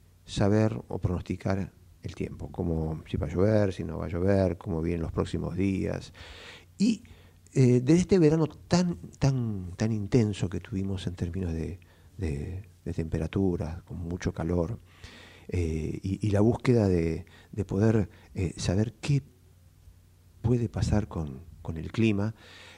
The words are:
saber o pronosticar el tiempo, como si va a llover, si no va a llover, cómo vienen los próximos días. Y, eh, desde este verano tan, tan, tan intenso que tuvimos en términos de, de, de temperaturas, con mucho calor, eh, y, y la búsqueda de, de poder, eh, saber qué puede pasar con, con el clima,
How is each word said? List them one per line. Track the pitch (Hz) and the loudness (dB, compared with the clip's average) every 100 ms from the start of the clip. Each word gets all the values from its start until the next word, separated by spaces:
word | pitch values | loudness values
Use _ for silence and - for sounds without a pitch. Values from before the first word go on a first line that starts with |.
| _ _ | _ _
saber | - - 101 107 110 117 - | -8 0 2 4 2 -2 -8
o | 92 | -4
pronosticar | 92 87 - 92 - 98 92 - - - | -2 -2 -4 -6 -2 -2 -4 -12 -20 -18
el | - | -14
tiempo, | - - - 78 | -8 -8 -8 -10
como | - 85 80 80 78 - | -6 -2 -2 -2 -6 -6
si | - | -6
va | 78 | -4
a | |
llover, | 87 104 110 101 | 0 2 2 0
si | 92 | -2
no | 82 82 | -8 -8
va | 82 | -6
a | |
llover, | 87 92 98 92 87 | -2 2 4 2 0
cómo | 107 80 | -4 -2
vienen | 82 85 | -2 -2
los | 82 | -2
próximos | - 95 80 80 87 | -2 -2 -4 -4 -2
días. | 98 95 90 90 - - - - - - - - | 0 0 -2 -4 -8 -16 -20 -18 -20 -20 -18 -2
Y, | 220 208 - - - _ _ | 0 0 -8 -20 -20 _ _
eh, | - 127 123 | 4 6 6
desde | 123 170 | 6 4
este | 180 190 | 6 6
verano | 156 160 151 | 6 6 2
tan, | - - 175 180 - - - | -4 0 2 2 -2 -10 0
tan, | 135 131 117 101 90 87 | 2 2 0 -4 -6 -2
tan | 110 | 0
intenso | 110 98 135 107 101 92 | 0 2 4 4 2 -4
que | 90 | -4
tuvimos | - 98 98 95 - | -6 -4 -4 -4 -6
en | |
términos | 90 87 87 90 | -4 -4 -4 -4
de, | 82 78 92 - _ - - | -4 -6 -8 -16 _ -20 -6
de, | 85 71 73 90 - - | -4 -4 -6 -10 -12 -12
de | - | -8
temperaturas, | 82 78 80 80 98 98 87 76 85 | -6 -4 -2 -2 0 0 0 -4 -8
con | - 85 | -12 -10
mucho | 82 90 - | -8 -4 -4
calor, | - 82 87 80 117 - - - - - - - | -4 0 0 0 -4 -14 -20 -20 -20 -20 -20 -6
eh, | 92 82 80 78 76 | -2 -2 -2 -4 -6
y, | 98 98 107 | -4 -2 0
y | |
la | 101 | 4
búsqueda | 107 - - 117 101 | 4 4 4 4 4
de, | 87 82 82 - - - | 4 2 -2 -8 -20 -10
de | 107 | -8
poder, | 98 98 110 110 98 - - | -2 2 4 4 0 -8 -12
eh, | 101 90 - | -4 -4 -2
saber | - 92 110 - | -2 0 0 -2
qué | - 139 - _ - _ - - - - - _ - - | 0 0 -2 _ -20 _ -20 -20 -20 -20 -20 _ -20 -4
puede | 117 123 117 | 0 2 0
pasar | 92 - 107 104 | -2 2 2 0
con, | 90 76 65 - - | -4 -6 -8 -16 -14
con | - 80 | -10 -8
el | 82 | -4
clima, | - 113 101 107 - - - - | 0 2 2 -2 -6 -16 -20 -20